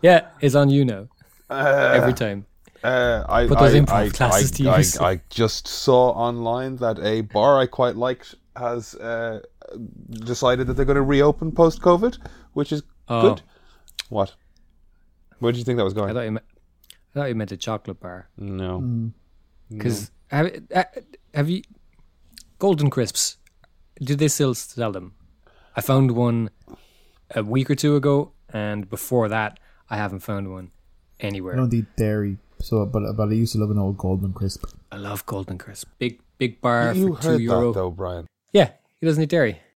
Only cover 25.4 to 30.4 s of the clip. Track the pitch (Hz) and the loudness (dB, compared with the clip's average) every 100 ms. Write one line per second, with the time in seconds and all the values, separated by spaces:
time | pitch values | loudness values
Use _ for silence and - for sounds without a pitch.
25.4 | _ _ _ - 101 135 135 117 120 117 | _ _ _ -8 0 4 4 2 0 0
26.4 | 110 _ - - _ _ _ _ _ - | -4 _ -20 -20 _ _ _ _ _ -6
27.4 | 107 127 131 139 151 147 143 143 147 _ | -2 -2 0 0 2 2 2 0 -2 _
28.4 | _ 107 104 104 98 110 - 123 110 110 | _ -8 -6 -6 -8 -12 -4 -2 0 -2
29.4 | 107 - _ _ _ 107 104 95 - 101 | -4 -8 _ _ _ -8 -6 -8 -8 -8